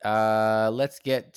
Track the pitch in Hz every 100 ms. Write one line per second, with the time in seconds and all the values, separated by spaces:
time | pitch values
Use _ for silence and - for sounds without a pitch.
0 | 104 110 110 110 110 110 110 120 139 -
1 | 131 131 -